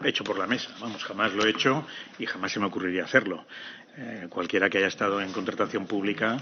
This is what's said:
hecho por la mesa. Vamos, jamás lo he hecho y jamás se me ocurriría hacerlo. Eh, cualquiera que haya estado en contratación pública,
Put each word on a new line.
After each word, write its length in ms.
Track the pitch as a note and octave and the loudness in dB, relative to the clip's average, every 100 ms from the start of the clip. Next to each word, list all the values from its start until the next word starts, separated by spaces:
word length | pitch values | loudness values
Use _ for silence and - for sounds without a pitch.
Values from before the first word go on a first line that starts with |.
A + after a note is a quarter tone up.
hecho 220 | C#3 - G#2 | -2 0 -2
por 120 | G2 | -2
la 100 | F#2+ | 0
mesa. 220 | B2 - - | -2 -4 -10
Vamos, 200 | A2+ G#2 - | -10 -8 -6
jamás 280 | G2+ A2 | 0 2
lo 120 | G2 A2 | 4 4
he 60 | |
hecho 360 | G#2+ C#3 B2+ G2+ - - - | 4 4 2 0 -10 -14 -6
y 80 | A2+ | -6
jamás 260 | - F#2+ | -4 -4
se 80 | A2 | 0
me 60 | G2+ | 0
ocurriría 400 | F2 F#2 F2+ E2+ | 0 0 0 4
hacerlo. 400 | C3 G2+ E2+ - - - - - - | 4 4 -2 -8 -14 -14 -16 -18 -12
Eh, 260 | D#2+ - F2+ | -10 -10 -6
cualquiera 400 | - F2 G2+ F#2+ | -4 0 2 4
que 80 | G2+ | 4
haya 100 | F#2+ | 2
estado 320 | - G#2 G2+ | 2 2 2
en 120 | F#2+ | 0
contratación 520 | G2+ F#2+ G#2+ G2+ G#2 G2 | -2 -2 0 0 0 -2
pública, 520 | G#2 G2 G2+ A2 B2+ | 0 0 0 0 0